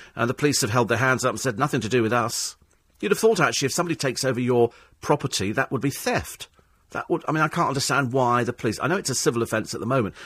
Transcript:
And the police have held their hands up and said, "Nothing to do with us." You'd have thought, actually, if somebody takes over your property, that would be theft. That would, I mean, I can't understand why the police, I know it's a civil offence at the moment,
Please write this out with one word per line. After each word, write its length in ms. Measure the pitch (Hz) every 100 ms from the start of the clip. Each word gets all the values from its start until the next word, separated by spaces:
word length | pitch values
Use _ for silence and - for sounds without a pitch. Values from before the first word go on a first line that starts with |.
| - -
And 140 | 117
the 60 | 123
police 260 | 147 127
have 80 | 113
held 200 | 123 110
their 100 | 110
hands 260 | 131 127 127
up 60 |
and 80 | 107
said, 180 | 135 107
"Nothing 240 | 143 139
to 80 | 202
do 140 | 127
with 100 | 110
us." 420 | 120 113 - - - _ _ _ _
You'd 100 | 175
have 60 | 196
thought, 220 | 220 196
actually, 260 | 135 - 135
if 80 |
somebody 220 | - 170 156
takes 280 | 139 113
over 160 | 135 120
your 300 | 123 123 117 - - _
property, 520 | - 147 131 - 98
that 180 | 107 135
would 100 | 131
be 80 | 135
theft. 600 | - - 233 - - - _ _ _ _
That 180 | - -
would, 160 | 170 -
I 40 |
mean, 100 | 156
I 60 | 156
can't 220 | 170 139
understand 440 | 139 - 135 131
why 300 | 135 123 120
the 100 | 117
police, 260 | - 120 104
I 80 | 131
know 100 | 190
it's 120 | -
a 60 | 123
civil 260 | 165 117
offence 320 | 113 110 90
at 60 | 101
the 80 | 107
moment, 260 | 135 101 -